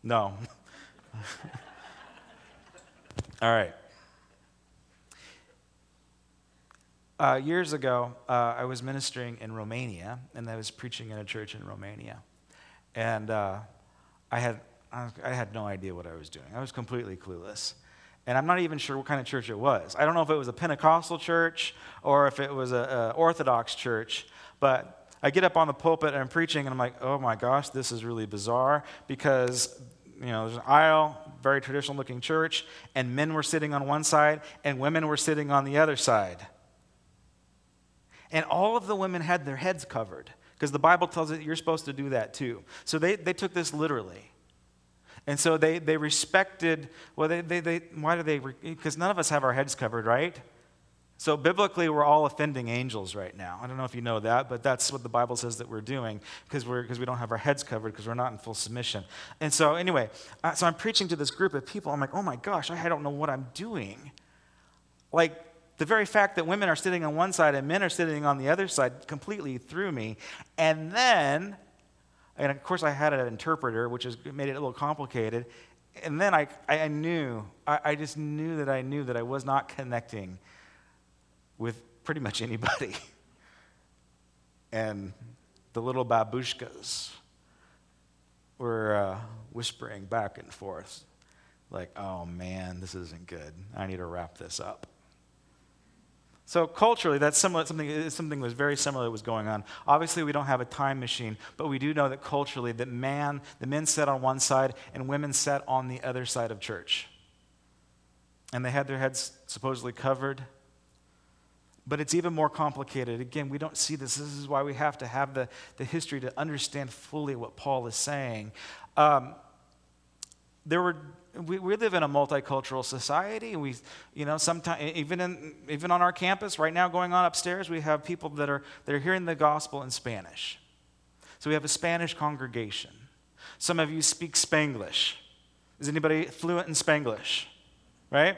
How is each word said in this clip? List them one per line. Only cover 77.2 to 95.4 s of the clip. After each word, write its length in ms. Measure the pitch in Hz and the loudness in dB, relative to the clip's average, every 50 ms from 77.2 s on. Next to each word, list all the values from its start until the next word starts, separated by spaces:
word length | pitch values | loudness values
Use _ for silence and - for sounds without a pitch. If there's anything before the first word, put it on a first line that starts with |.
| 147 131 117 110 101 101 - _ _ | -2 -2 -4 -6 -8 -10 -16 _ _
I, 140 | 147 147 147 - | 0 0 0 2
I 100 | 151 151 | 0 -2
just 220 | 147 156 143 - | -2 -4 -8 -6
knew 400 | 151 151 147 147 151 156 165 165 | -6 -6 -4 -4 -4 -4 -4 -4
that 120 | 156 143 135 | -2 -2 0
I 140 | 135 131 | -2 -2
knew 220 | 127 131 143 147 139 | -2 -4 -4 -4 -4
that 120 | 123 123 | -2 -4
I 60 | 117 | -4
was 220 | 117 123 135 139 127 | -4 -4 -6 -4 -2
not 240 | 139 135 139 135 - | 0 0 0 0 -2
connecting 720 | - - 135 123 120 117 - - - 107 95 92 92 90 _ - - - - - - _ _ _ _ _ _ _ _ _ _ _ _ _ _ _ _ - | -10 -10 -6 -4 -4 -4 -4 -6 -10 -10 -10 -10 -12 -16 _ -20 -20 -20 -20 -20 -20 _ _ _ _ _ _ _ _ _ _ _ _ _ _ _ _ -6
with 220 | 113 117 110 - - _ _ _ _ | -6 -6 -6 -8 -16 _ _ _ _
pretty 160 | - 156 - | -6 -6 -4
much 220 | 127 107 - - | -4 -4 -4 -4
anybody. 520 | 113 117 113 110 120 - - - 135 98 - - | -4 -4 -6 -2 0 -2 0 0 -4 -8 -8 -12
<laughs> 40 | - - _ _ _ _ _ _ _ _ _ _ _ _ _ _ _ _ _ _ _ _ _ _ _ _ _ _ _ _ _ _ _ _ | -14 -16 _ _ _ _ _ _ _ _ _ _ _ _ _ _ _ _ _ _ _ _ _ _ _ _ _ _ _ _ _ _ _ _
And 400 | - 110 110 110 107 101 98 98 101 _ 117 - - _ _ _ _ _ _ _ | -6 -4 -4 -4 -6 -8 -10 -12 -14 _ -20 -20 -20 _ _ _ _ _ _ _
the 80 | - 117 | -8 -4
little 240 | 113 127 127 131 127 | -4 -2 -2 -2 2
babushkas 1080 | 117 120 113 110 107 120 127 127 - - - 120 - - - - - - - - - - - _ _ _ _ _ _ _ _ _ _ _ _ _ _ _ _ _ _ _ _ _ _ _ _ _ _ _ _ | 4 4 4 4 2 -2 -4 -4 -4 -6 -8 -10 -14 -14 -14 -10 -8 -8 -8 -8 -12 -16 -20 _ _ _ _ _ _ _ _ _ _ _ _ _ _ _ _ _ _ _ _ _ _ _ _ _ _ _ _
were, 380 | 127 120 113 110 110 107 104 | -4 -2 0 0 2 2 2
uh, 220 | 104 101 95 95 110 113 - - - - - | 2 2 0 -2 -6 -10 -14 -14 -16 -18 -12
whispering 520 | - 117 117 - - - 127 113 107 101 98 | -10 -8 -8 -8 -8 -8 -14 -14 -12 -14 -8
back 340 | 92 113 117 104 98 - - | -2 -2 -2 -2 -2 -8 -12
and 140 | 82 - | -18 -18
forth, 520 | - - - 98 90 78 98 - - - - _ _ _ _ _ _ _ _ _ _ _ _ _ | -18 -14 -12 -12 -12 -12 -14 -16 -18 -20 -20 _ _ _ _ _ _ _ _ _ _ _ _ _
like, 200 | - 95 90 - - | -10 -10 -10 -10 -12
"Oh 300 | - 98 98 95 90 85 | -10 -10 -8 -8 -8 -10
man, 540 | 85 87 87 90 92 92 92 92 90 90 90 | -10 -10 -10 -10 -10 -8 -10 -10 -10 -12 -12
this 140 | 95 90 - | -12 -12 -12
isn't 320 | 92 87 80 78 82 87 | -12 -12 -12 -16 -18 -16
good. 280 | - 90 82 73 76 78 87 95 104 120 | -16 -16 -14 -14 -16 -18 -18 -18 -14 -10
I 120 | 95 95 | -8 -8
need 120 | 95 95 90 | -8 -8 -8
to 60 | 90 | -10
wrap 320 | 85 85 87 87 85 - | -8 -8 -10 -10 -12 -14
this 240 | - 90 87 - - | -18 -14 -12 -10 -10
up." 260 | - 98 - - - _ _ _ _ _ _ _ _ _ _ _ | -10 -10 -12 -14 -18 _ _ _ _ _ _ _ _ _ _ _